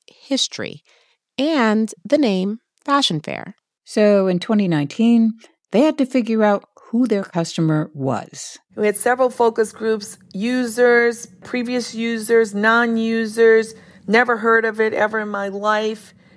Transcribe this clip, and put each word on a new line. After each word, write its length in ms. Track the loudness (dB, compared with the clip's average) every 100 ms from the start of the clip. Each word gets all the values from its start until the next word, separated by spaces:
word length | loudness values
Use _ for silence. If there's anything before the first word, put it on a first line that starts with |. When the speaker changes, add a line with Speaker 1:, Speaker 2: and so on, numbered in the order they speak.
| _
Speaker 1:
history 760 | _ -6 -4 -4 -6 -12 -12 _ _ _ _ _ -4
and 560 | -2 2 2 2 -2 -6
the 140 | -2 2
name 420 | 2 0 -2 -6 _ _
Fashion 380 | -2 0 0 -4
Fair. 340 | -6 -10 -12 -18 _ _ _
Speaker 2:
So 420 | 2 4 4 2
in 120 | 0
twenty 280 | 0 0 2
nineteen, 720 | 0 -2 0 2 4 2 -2 -14 _ _
they 120 | 2
had 140 | 2 2
to 60 | -2
figure 380 | -2 0 2
out 220 | 2 2 -4 _ -6
who 180 | -2 0
their 160 | 0
customer 680 | -2 -4 -4 -2 0 0 -2
was. 640 | -6 -4 -4 -6 -16 -18 -18 _ -2
Speaker 3:
We 120 | -2
had 100 | 0
several 320 | -2 0 0
focus 420 | 2 0 2 -4
groups, 460 | -4 -4 -4 -6 -18 _
users, 920 | -6 -4 -2 -4 2 4 4 2 -2 -12 -20 -8
previous 500 | -6 -4 -4 -6 -6
users, 580 | -6 -6 0 2 2
non-users, 1200 | 0 2 2 2 0 -2 -2 -4 2 6 6 2 -10 -20 -18 -2
never 300 | 0 2 0
heard 300 | 2 2 2
of 160 | -2
it 120 | -2
ever 260 | 0 -2 -2
in 100 | -6
my 180 | -6 -8
life. 680 | -4 -2 0 -2 -8 -14 _ _